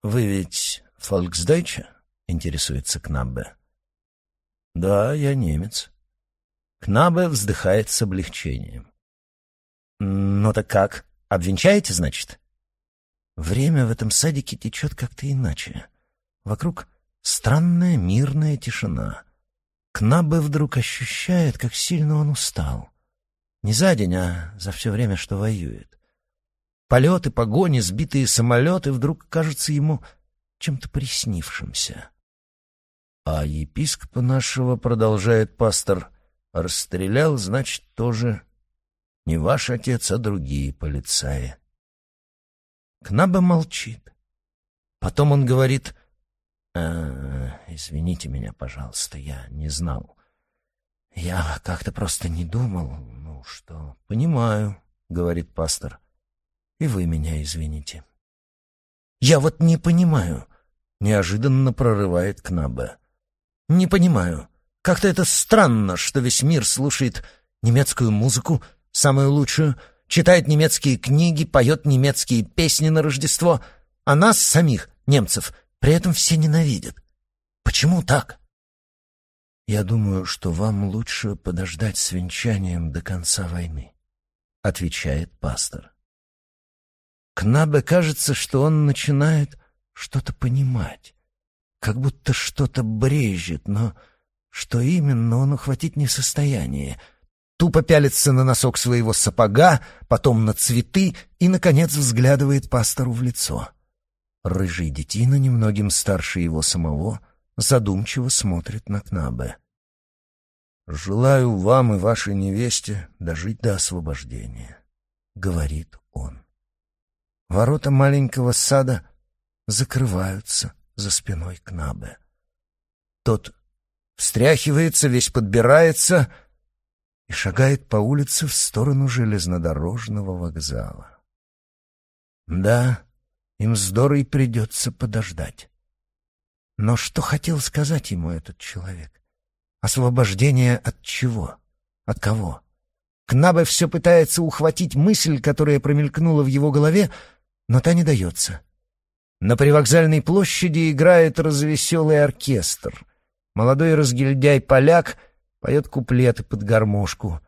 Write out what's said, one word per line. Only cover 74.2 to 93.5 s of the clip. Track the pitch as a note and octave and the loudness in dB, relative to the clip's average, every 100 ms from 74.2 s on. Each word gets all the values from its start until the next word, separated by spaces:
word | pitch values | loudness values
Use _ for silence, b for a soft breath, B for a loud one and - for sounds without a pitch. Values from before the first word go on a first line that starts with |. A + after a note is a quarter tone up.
| G#3 G#3+ | 6 4
самих, | - D3+ E3+ A2 - _ - | 2 4 4 2 -4 _ 2
немцев, | C#3 G#2 - - b b _ | 2 2 -4 -6 b b _
при | B2 | 2
этом | E3 F3+ | 2 2
все | E3 - E3 | 0 0 2
ненавидят. | D#3 D#3 D#3 G#2+ - - _ _ _ _ _ _ | 2 2 2 -2 -6 -16 _ _ _ _ _ _
Почему | - - D3 F3+ | -2 0 2 2
так?» | - C3+ - - _ _ _ _ _ _ _ _ _ _ _ _ - | 2 0 0 -16 _ _ _ _ _ _ _ _ _ _ _ _ -4
«Я | G#2 | -4
думаю, | F#2+ A2+ G#2 F#2+ F2+ | 0 0 0 -2 -4
что | - F#2 | -6 -4
вам | E2 G#2+ G#2 G2+ | -2 -2 0 -2
лучше | G#2+ A2+ - G#2+ G2+ | -4 -6 -6 -6 -6
подождать | - F2 F#2 D#2+ A2 F#2 | -6 -6 -6 -4 -4 -4
с | - | -6
венчанием | F2+ F2+ - A#2+ G#2 F#2+ E2+ E2 | -4 -8 -6 -2 -2 -2 -4 -4
до | D2 | -6
конца | - F#2 E2+ - F2+ | -8 -8 -4 -4 -4
войны», | F2 E2+ D2+ B1 _ _ _ _ _ _ _ | -6 -8 -10 -14 _ _ _ _ _ _ _
отвечает | G#2 - F2 - D#2+ C#2+ E2 _ | -6 -4 -6 -6 -4 -4 -6 _
пастор. | - - - - - _ _ _ _ _ _ _ _ _ _ _ _ _ _ | -8 -6 -8 -10 -18 _ _ _ _ _ _ _ _ _ _ _ _ _ _
Кнабе | - G2 C3+ D#3 D3 | -4 0 2 4 2
кажется, | - F3 D#3+ C#3+ - | 2 2 2 -2 -4
что | C3+ - C3+ | -4 -2 0
он | D3 D#3 D3 | 2 2 2
начинает | C#3 - C#3 D3+ D#3 C#3+ - _ _ _ | 0 0 2 2 2 0 -6 _ _ _
что-то | - - C3+ - | -18 -8 -6 -6
понимать, | - B2+ C3 C3+ B2 D2 - - _ _ _ _ _ _ _ | -6 -2 0 0 -2 -6 -10 -20 _ _ _ _ _ _ _
как | - G#2+ | -6 -2
будто | C3 - - | -2 -4 -4
что-то | C3 - - C3+ - | -2 -2 -4 -4 -2
брежет, | A2 A2 C3 D3 A#2+ F#2 F2 | -4 -2 0 0 0 -2 -6